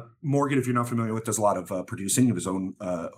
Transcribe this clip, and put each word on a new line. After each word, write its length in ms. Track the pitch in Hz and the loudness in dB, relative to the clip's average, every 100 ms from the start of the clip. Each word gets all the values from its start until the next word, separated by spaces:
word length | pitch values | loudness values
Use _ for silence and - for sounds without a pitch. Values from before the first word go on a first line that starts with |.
| 117 _ | -2 _
Morgan, 360 | 151 143 143 139 | 0 2 2 2
if 80 | 123 | 2
you're 80 | 123 | 0
not 120 | 120 | 0
familiar 260 | 120 113 | 0 0
with, 120 | 110 113 | -2 -2
does 120 | 107 | 2
a 40 | |
lot 160 | 104 95 | 2 2
of, 120 | 87 | -2
uh, 120 | 92 | -6
producing 460 | 90 90 98 120 127 | -6 -6 -2 4 4
of 60 | 95 | 4
his 120 | 87 | -2
own, 280 | 95 92 - | -2 -4 -6
uh, 300 | 92 87 82 | -6 -4 -6